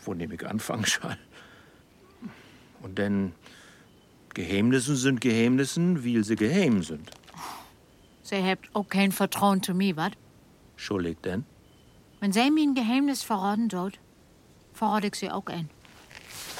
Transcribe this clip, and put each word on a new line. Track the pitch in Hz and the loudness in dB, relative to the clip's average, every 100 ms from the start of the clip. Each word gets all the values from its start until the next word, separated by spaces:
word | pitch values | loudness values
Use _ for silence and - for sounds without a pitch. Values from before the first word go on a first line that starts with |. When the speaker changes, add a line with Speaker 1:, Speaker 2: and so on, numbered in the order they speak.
| - | -8
Speaker 1:
wo | |
nehm | 87 82 | -8 -8
ich | - - | -8 -6
anfangen | 110 - 110 107 | -6 -4 -2 0
schall. | - - - - - - - - - _ - - - - - - - - - | -2 -4 -10 -14 -20 -20 -20 -20 -20 _ -20 -20 -18 -18 -18 -20 -20 -20 -18
Und | 98 92 | -10 -2
denn | 101 101 98 - - - - - - - _ - - - | 0 2 0 -6 -20 -20 -20 -20 -20 -20 _ -20 -12 -8
Geheimnissen | 85 98 117 131 120 139 | -2 2 4 4 2 2
sind | 131 127 | 2 2
Geheimnissen, | 127 113 120 131 135 165 175 170 123 | 2 4 4 4 2 0 2 2 2
weil | 117 | 2
sie | 104 104 | 2 2
geheim | 107 185 160 101 | 2 4 4 2
sind. | 82 76 - - - - - - - - - - - - | 0 -8 -14 -20 -20 -16 -14 -14 -18 -20 -20 -20 -20 -20
Speaker 2:
Sie | - 196 | -6 -2
habt | 185 190 - 214 | 0 -2 -2 -4
auch | 196 | 0
kein | 190 196 | 2 2
Vertrauen | 185 196 - 202 190 | 2 0 2 2 2
zu | 196 | 0
mir, | 180 196 156 | 0 0 0
wat? | 185 - - - - - - - | -4 -6 -20 -20 -20 -20 -20 -12
Speaker 1:
Schuldig | - 101 85 80 | -4 -2 -2 -4
denn? | 92 92 - - - - - - - - | -4 -6 -6 -14 -20 -20 -20 -20 -20 -4
Speaker 2:
Wenn | 202 | 0
sie | 196 262 | 2 4
mir | 311 294 | 4 4
ein | 262 | 2
Geheimnis | 220 254 285 262 | 2 2 2 0
verraten | - 202 196 208 226 | -2 -2 0 0 0
tut, | 180 190 - - _ - _ - - - | -2 -4 -8 -20 _ -20 _ -20 -20 -16
verrate | - 214 214 202 | -4 0 0 -2
ich | - | -4
sie | 190 | -6
auch | 196 - | -6 -6
ein. | - 160 - - - - - - - - | -8 -8 -12 -20 -20 -20 -20 -18 -16 -14